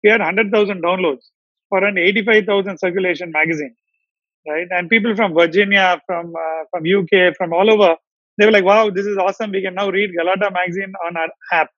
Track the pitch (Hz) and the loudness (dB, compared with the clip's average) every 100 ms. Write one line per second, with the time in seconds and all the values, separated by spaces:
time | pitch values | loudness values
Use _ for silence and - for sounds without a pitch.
0 | 208 220 165 190 214 214 208 190 170 185 | 2 2 0 -2 0 0 0 -2 -2 -2
1 | 170 131 _ _ _ _ _ 190 202 190 | -2 -4 _ _ _ _ _ -2 0 0
2 | 175 196 214 220 208 202 196 180 185 180 | 0 0 2 2 2 -2 -2 -4 -4 -2
3 | 185 156 175 151 160 160 139 117 _ _ | -2 -4 -6 -2 -2 -2 -8 _ _ _
4 | _ _ _ _ 156 156 175 180 180 226 | _ _ _ _ -8 -6 -4 -4 0 0
5 | 226 208 208 160 170 170 202 202 185 175 | 0 0 0 2 2 2 2 2 2 0
6 | - 170 170 165 160 160 151 175 160 202 | -4 -8 -8 -8 -8 -8 -8 -6 0 0
7 | 175 196 180 - 175 165 208 214 190 165 | 2 2 2 0 -2 2 4 6 4 2
8 | _ _ _ - 214 208 185 214 214 185 | _ _ _ 2 4 6 6 4 4 -2
9 | 202 196 185 190 220 196 190 185 202 185 | -4 -2 -2 -2 -6 -4 -6 -4 -2 -2
10 | 208 170 170 190 202 185 180 180 196 190 | -2 -2 -2 0 -2 -2 -4 -6 -10 -8
11 | 170 170 160 - - 170 151 | -8 -6 -6 -8 -4 -2 -2